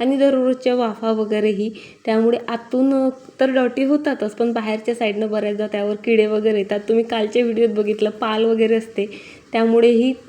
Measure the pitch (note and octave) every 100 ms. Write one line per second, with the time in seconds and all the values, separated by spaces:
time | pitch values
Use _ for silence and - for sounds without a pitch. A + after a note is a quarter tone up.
0 | B3 C#4 C#4 C4 B3+ B3+ B3+ B3 A#3 G#3
1 | A3+ A3 G#3+ G#3+ G#3+ G3+ G#3+ G#3+ - -
2 | - A3 A3+ A#3+ - A#3 - B3+ C4+ C4+
3 | C4 C4 - - C4+ C4 B3 B3 C4+ D4
4 | D4 B3+ G#3+ - A#3 A#3 G#3+ A3 A3 A#3
5 | A3 G#3 A3 G#3+ G#3 G#3 G#3+ G#3 G#3 G#3
6 | A#3 A3+ G#3+ G#3+ G#3+ G#3+ G3 G#3 G#3 A3+
7 | A3+ A#3 G#3+ A#3+ A#3+ A3 A#3 G#3 G#3 G#3+
8 | G#3+ G#3+ A3 G#3+ A3+ A3+ A3 A3+ A3+ -
9 | G#3 - - - - A3+ A3+ A#3 A#3 A#3
10 | C4 C4